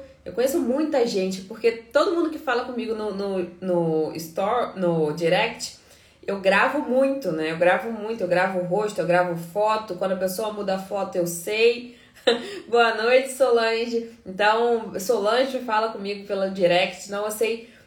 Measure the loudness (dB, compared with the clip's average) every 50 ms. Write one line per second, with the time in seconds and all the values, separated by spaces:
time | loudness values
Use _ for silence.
0 | -6 -14 -20 _ _ -8 -2 0 0 0 0 0 0 0 0 0 0 0 2 2
1 | 2 2 2 0 0 -2 -2 -6 -10 -12 -8 -2 0 0 0 0 -4 -2 0 2
2 | 2 2 2 0 0 0 -2 -4 -4 -2 -2 -2 -2 -4 -6 -6 -4 -4 -4 -4
3 | -4 -6 -6 -4 -4 -4 -4 -4 -4 -6 -8 -6 -4 0 0 2 2 2 0 0
4 | 0 -2 -4 -8 -10 -8 -4 -2 0 0 0 0 0 -2 -4 -2 0 0 2 2
5 | 0 0 0 0 2 2 2 2 2 0 -4 -8 -12 -12 -14 -16 -20 -20 -20 -20
6 | _ _ _ _ -8 -8 -6 0 2 4 4 4 4 2 2 -2 -2 0 2 4
7 | 4 2 2 0 -2 -4 -2 -2 -2 -2 0 2 4 4 4 4 0 -4 -8 -8
8 | -6 -6 -6 -4 -2 0 2 2 2 0 0 -2 -2 -2 0 0 0 -2 -2 -2
9 | 0 2 4 4 4 2 -2 -6 -8 -6 -2 0 0 2 0 0 -2 -6 -6 -4
10 | -2 -2 -2 -2 -2 -2 -2 -4 -4 -4 -6 -4 -4 -4 -4 -4 -4 -6 -6 -4
11 | -4 -2 -2 -2 -2 -2 -4 -6 -6 -4 0 4 4 4 4 2 -4 -14 -18 -20
12 | -20 -20 _ -2 0 0 0 0 -2 -8 -12 -14 -6 0 4 4 4 4 2 2
13 | 2 4 4 4 4 2 0 2 4 4 6 4 4 2 2 0 -2 -2 -2 -4
14 | -4 -6 -10 -16 -14 -10 -2 2 2 4 4 4 4 2 2 0 -2 -4 -8 -4
15 | -2 0 0 2 2 2 2 2 2 0 -2 -4 -4 -2 0 0 0 0 -4 -6
16 | -6 -8 -8 -8 -6 -6 -2 -2 -2 -2 0 2 4 4 4 4 2 2 -2 -8
17 | -10 -8 -6 -4 -4 -4 -2 -2 -2 -2 -2 -4 -8 -14 -20 -20 -20